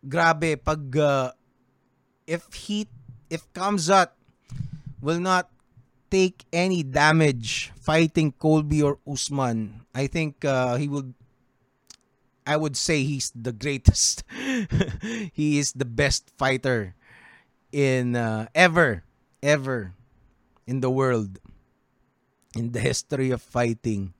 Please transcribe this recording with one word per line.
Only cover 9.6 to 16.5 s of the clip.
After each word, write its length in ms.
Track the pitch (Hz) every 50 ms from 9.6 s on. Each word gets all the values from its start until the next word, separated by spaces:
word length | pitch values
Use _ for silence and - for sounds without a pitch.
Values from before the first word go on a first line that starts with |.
| 110 101 104 110 - _ _
I 120 | 135 135 135
think, 360 | - 170 160 151 143 _ -
uh, 320 | 143 135 127 127 123 120
he 140 | 127 147 143
would, 240 | 143 143 135 127 123 _ - _ _ _ _ _ _ _ _ _ _ _ _ _ - _ _ _ _ _ _ _ _ _ _
I 140 | - 151 151
would 160 | 156 151 135
say 280 | - - - 165 147 131 143
he's 240 | 147 135 - -
the 240 | _ 120 113 127 117
greatest. 720 | 104 123 147 139 113 _ - - - - - - - - _
<laughs> 1040 | - - - 269 262 247 208 - - - - - - - - 220 233 226 214 170
He 280 | _ - 151 151 147 143 143
is 80 | -
the 160 | - 127 135 123
best 400 | 117 113 147 135 - - _ _ _
fighter 580 | _ 139 131